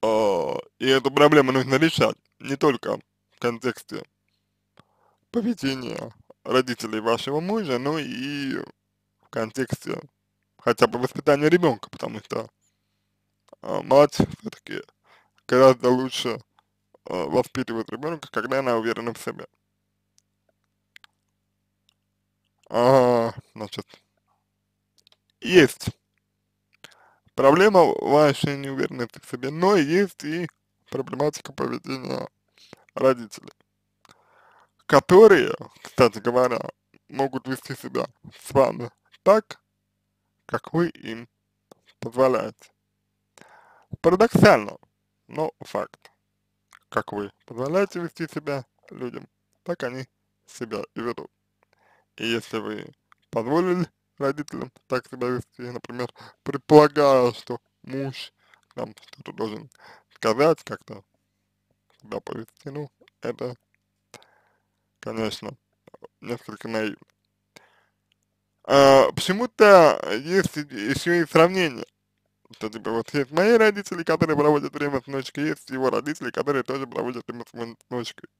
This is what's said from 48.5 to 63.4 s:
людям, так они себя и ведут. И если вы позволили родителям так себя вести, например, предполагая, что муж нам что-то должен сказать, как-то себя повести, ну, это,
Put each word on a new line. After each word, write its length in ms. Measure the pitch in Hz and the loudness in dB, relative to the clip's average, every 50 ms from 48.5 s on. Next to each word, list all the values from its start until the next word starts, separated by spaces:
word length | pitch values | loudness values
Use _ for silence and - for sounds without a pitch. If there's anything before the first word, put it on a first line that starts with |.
| 143 139 127 _ _ _ _ - | -8 -8 -10 _ _ _ _ -20
людям, 380 | - - 127 123 120 123 - - _ _ _ _ _ _ _ | -16 -12 -12 -12 -12 -12 -18 -18 _ _ _ _ _ _ _
так 200 | - 175 - - | -10 -10 -8 -8
они 260 | 123 123 131 131 _ _ _ _ _ _ _ _ | -10 -10 -10 -14 _ _ _ _ _ _ _ _
себя 360 | _ - - 120 113 110 101 - - _ | _ -14 -12 -12 -10 -10 -12 -12 -12 _
и 60 | - | -8
ведут. 300 | 113 120 123 - 76 - _ _ _ _ _ _ _ _ _ _ _ _ _ _ _ _ _ | -8 -8 -8 -8 -12 -18 _ _ _ _ _ _ _ _ _ _ _ _ _ _ _ _ _
И 100 | - 110 | -10 -4
если 320 | 113 117 113 107 - - 113 | -4 -4 -4 -4 -6 -8 -8
вы 340 | 104 104 107 104 - - - _ _ _ _ _ _ _ | -8 -8 -10 -12 -12 -16 -20 _ _ _ _ _ _ _
позволили 580 | - 113 110 120 143 165 180 185 175 180 170 - _ _ _ _ _ _ | -6 -6 -4 -2 -2 0 0 0 -2 -2 -4 -6 _ _ _ _ _ _
родителям 540 | 139 135 139 147 147 - - 135 127 131 _ _ _ | -4 -4 -4 -4 -10 -12 -10 -12 -12 -14 _ _ _
так 220 | _ - 127 120 - | _ -6 -6 -6 -8
себя 200 | - 127 123 123 | -10 -8 -6 -4
вести, 340 | 127 123 120 _ _ _ 123 | -4 -6 -8 _ _ _ -16
например, 500 | 123 123 117 - - 120 123 123 120 - _ - - _ _ _ | -14 -14 -14 -14 -14 -10 -10 -10 -10 -10 _ -20 -20 _ _ _
предполагая, 880 | - 139 139 _ _ 151 151 151 151 143 147 147 139 139 131 123 123 120 | -10 -10 -10 _ _ 8 8 8 8 4 2 2 4 4 4 4 2 -2
что 280 | - - - 123 117 _ _ _ _ _ | -4 -12 -12 -14 -14 _ _ _ _ _
муж 500 | - 127 135 139 135 131 - - - _ _ _ _ _ _ _ _ _ | -14 -10 -10 -8 -10 -10 -12 -16 -18 _ _ _ _ _ _ _ _ _
нам 180 | - 120 110 110 - | -12 -12 -12 -14 -20
что-то 320 | _ _ - _ - - - | _ _ -20 _ -20 -20 -10
должен 380 | - 107 110 104 107 110 127 _ _ _ - - _ _ _ _ | -8 -8 -8 -8 -10 -16 -20 _ _ _ -20 -20 _ _ _ _
сказать, 480 | _ - 117 110 120 143 160 160 - - | _ -2 -2 0 2 2 2 2 0 -4
как-то 400 | - 113 95 _ - 107 101 _ _ _ _ _ _ _ _ _ _ _ _ _ _ _ _ _ _ _ _ | -16 -16 -16 _ -18 -20 -20 _ _ _ _ _ _ _ _ _ _ _ _ _ _ _ _ _ _ _ _
себя 200 | _ 107 107 104 | _ -12 -12 -12
повести, 480 | _ - - 110 113 _ _ _ _ 143 | _ -10 -14 -14 -14 _ _ _ _ -14
ну, 220 | 139 147 147 139 _ _ _ _ _ _ - | -12 -12 -14 -14 _ _ _ _ _ _ -10
это, 340 | 117 120 110 | -10 -10 -8